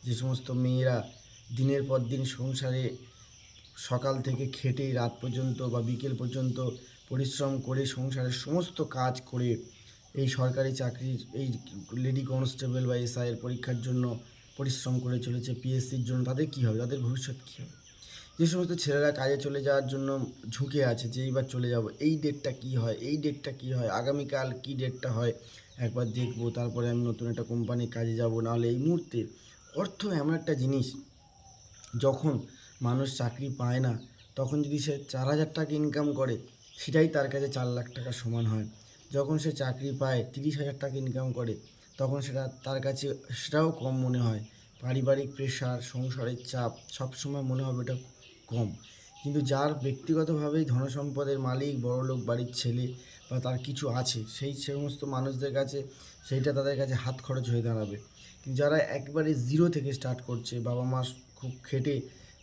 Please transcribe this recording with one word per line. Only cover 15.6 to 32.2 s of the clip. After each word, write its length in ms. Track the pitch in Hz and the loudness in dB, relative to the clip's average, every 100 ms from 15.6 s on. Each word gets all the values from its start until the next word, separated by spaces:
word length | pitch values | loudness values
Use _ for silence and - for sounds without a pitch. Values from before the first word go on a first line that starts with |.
| 127 131 127 135 | 0 0 0 -2
জন্য, 200 | 117 127 | 0 0
তাদের 220 | 123 131 156 | 0 0 0
কী 180 | 139 | 2
হবে? 140 | 117 110 | 2 2
তাদের 220 | 120 135 | 0 -2
ভবিষ্যৎ 360 | 120 131 143 120 - | -2 -2 -4 -8 -12
কী 160 | - | -16
হবে? 100 | - - - - - - - - | -16 -16 -20 -20 -20 -20 -12 2
যে 80 | 165 | 2
সমস্ত 260 | 180 175 | 4 0
ছেলেরা 380 | 170 147 143 147 | 0 2 4 4
কাজে 260 | 147 135 139 | 4 2 2
চলে 260 | 143 139 | 2 0
যাওয়ার 260 | 135 139 131 | 4 4 4
জন্য 380 | 135 135 135 123 - 110 | 0 0 0 -2 -6 -8
ঝুঁকে 340 | 117 143 143 | -4 0 4
আছে 240 | 127 117 117 | 4 2 -2
যে 160 | 120 | -4
এইবার 180 | 131 131 | 0 0
চলে 280 | 127 127 123 | 0 0 0
যাব, 180 | 120 107 - | 2 0 0
এই 180 | 151 156 | 2 2
ডেটটা 340 | 147 143 139 | 2 0 -4
কী 240 | 123 131 127 | -4 -2 0
হয়, 180 | 113 | 2
এই 220 | 107 123 151 | 0 -2 0
ডেটটা 360 | 147 143 143 | 0 -2 -6
কী 200 | 127 127 | -6 -2
হয়, 160 | 127 113 | 0 0
আগামীকাল 640 | 95 123 143 139 139 127 123 | 0 0 0 0 -2 -2 -4
কী 120 | 135 | -6
ডেটটা 380 | 135 127 - 127 | -2 -2 -2 -2
হয়, 200 | 113 120 156 - - - - | 2 2 0 -6 -20 -20 -4
একবার 360 | 120 123 117 | -2 0 -2
দেখব, 380 | 120 127 113 117 | 0 -2 0 -2
তারপরে 400 | 120 120 113 120 | 0 -2 0 2
আমি 140 | 120 | 2
নতুন 260 | 120 113 120 | 0 0 -2
একটা 120 | 113 | -2
কোম্পানির 480 | 117 120 113 120 117 | -2 -2 0 0 -2
কাজে 240 | 117 117 | 0 0
যাব। 260 | 113 117 113 | 2 2 2
নাহলে 280 | 113 117 117 | 2 2 2
এই 100 | 123 | 2
মুহূর্তে 480 | 151 170 - 120 - - - - - | 4 2 0 -4 -4 -8 -20 -20 -8
অর্থ 320 | 147 196 - 202 | -4 -4 -2 -2
এমন 280 | 170 143 | 2 2
একটা 200 | 165 165 | 2 2
জিনিস, 380 | 139 127 135 123 - - - - - - - - - - 117 | 2 2 2 0 -4 -14 -20 -20 -20 -20 -20 -20 -20 -10 2
যখন 400 | 139 135 | 2 4